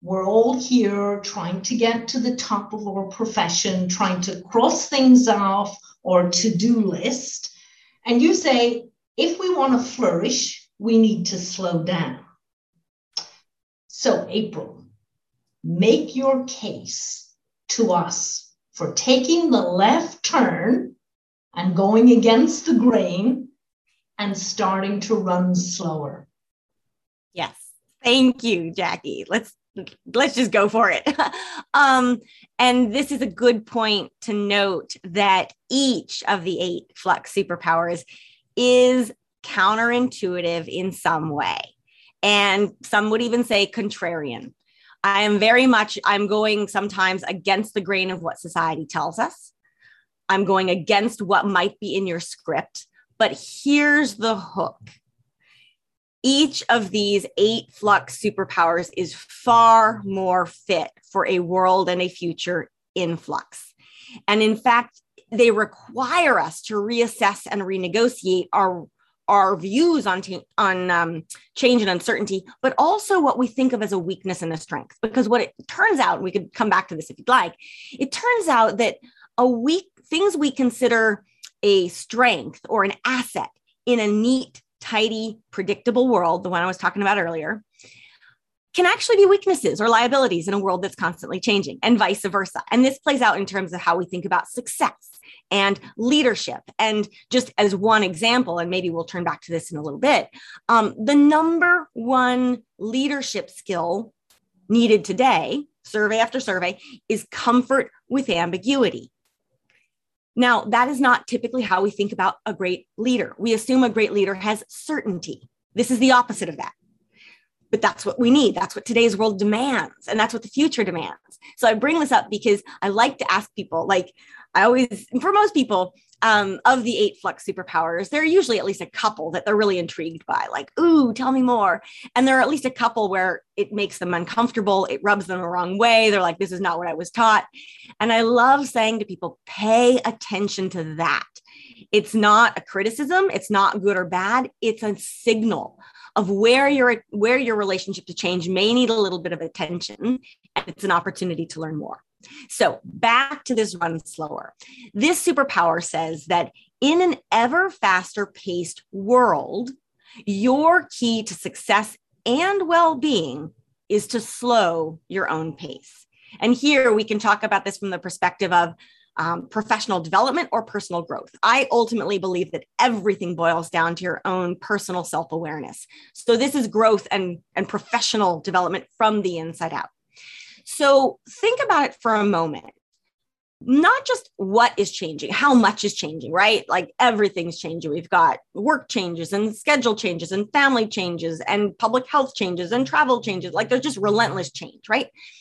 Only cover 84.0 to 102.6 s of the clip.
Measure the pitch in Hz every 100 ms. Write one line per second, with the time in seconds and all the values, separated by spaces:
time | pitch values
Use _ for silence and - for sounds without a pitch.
84 | 208 208 226 262 247 - _ _ - 226
85 | 220 220 226 220 _ - 196 202 - 233
86 | 254 220 175 185 190 175 180 185 180 202
87 | 196 202 170 165 156 214 _ _ - -
88 | - _ _ _ _ _ _ - 359 427
89 | - 427 392 392 381 349 190 - 220 226
90 | 240 277 254 175 165 202 196 180 190 -
91 | 202 165 - 185 202 202 139 - 220 233
92 | 196 202 202 196 190 - - 226 262 269
93 | - 277 240 170 196 196 185 175 - 175
94 | 180 180 175 180 - - 240 - 285 -
95 | - - - - _ 196 196 196 - -
96 | 226 294 262 208 - - _ - 220 214
97 | 208 - _ 254 247 - 208 190 208 220
98 | 196 160 226 247 247 175 170 180 180 165
99 | 165 180 170 - - 165 - 160 151 139
100 | 254 262 - - - - - 233 214 -
101 | 220 285 285 302 320 330 349 349 311 -
102 | 233 254 254 247 254 247